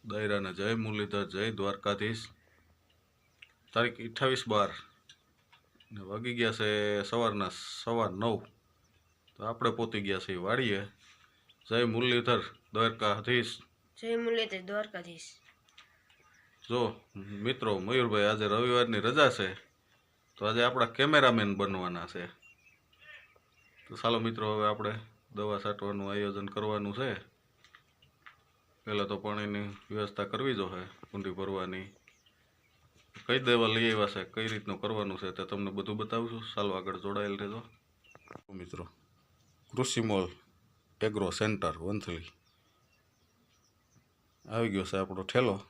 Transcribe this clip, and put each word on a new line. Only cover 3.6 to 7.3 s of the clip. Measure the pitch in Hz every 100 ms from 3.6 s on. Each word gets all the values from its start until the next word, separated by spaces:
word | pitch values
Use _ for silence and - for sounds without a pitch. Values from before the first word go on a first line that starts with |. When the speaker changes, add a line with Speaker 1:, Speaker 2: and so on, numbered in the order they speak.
| _
Speaker 1:
તારીખ | 113 120 117 113
અઠ્ઠાવીસ | 113 135 127 117
બાર | 107 98 - - _ _ - _ _ _ - _ _ _
ને | 104 95
વાગી | 104 123 120
ગયા | 113 110
છે | 107 104 104 104 98
સવારના | 120 117